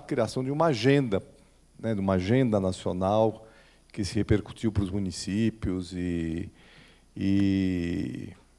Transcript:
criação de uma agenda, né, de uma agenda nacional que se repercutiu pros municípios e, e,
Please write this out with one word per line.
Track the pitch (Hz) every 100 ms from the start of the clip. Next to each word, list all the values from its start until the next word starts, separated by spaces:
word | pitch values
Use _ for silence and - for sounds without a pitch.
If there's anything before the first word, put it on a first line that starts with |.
| -
criação | 135 110 131
de | 131
uma | 147 165
agenda, | 117 123 143 127 95 - - - _ _ -
né, | 113 104
de |
uma | 98
agenda | 95 90 127 127 104
nacional | 95 92 98 90 92 107 110 - - - - _ _
que | -
se | 95 107
repercutiu | 101 104 - - 113
pros | 101 95
municípios | 101 95 - - 101 113 110 107 92 87
e, | 92 90 85 82 82 90 - - - - _ _ -
e, | 98 98 98 98 92 90 87 87 62 - - - _